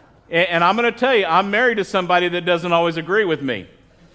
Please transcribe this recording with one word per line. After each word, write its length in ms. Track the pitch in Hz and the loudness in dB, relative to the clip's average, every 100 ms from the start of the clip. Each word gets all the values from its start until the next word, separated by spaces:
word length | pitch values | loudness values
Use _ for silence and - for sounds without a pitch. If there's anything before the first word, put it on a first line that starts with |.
| _ _ - | _ _ -4
And, 200 | 170 175 | -2 0
and 160 | 170 | 2
I'm 120 | 175 220 | 2 2
gonna 160 | 240 | 0
tell 240 | - 262 240 | 0 0 0
you, 80 | |
I'm 280 | 175 170 196 | 2 2 2
married 260 | 208 247 220 | 0 0 0
to 60 | |
somebody 460 | 180 190 180 180 180 | -2 -2 2 2 0
that 160 | 175 170 | -2 -2
doesn't 280 | 175 175 | -2 0
always 240 | 170 170 165 | 0 0 -2
agree 280 | 160 208 190 | -2 -2 0
with 180 | 147 | -2
me. 240 | 135 104 87 _ _ _ _ | -4 -6 -10 _ _ _ _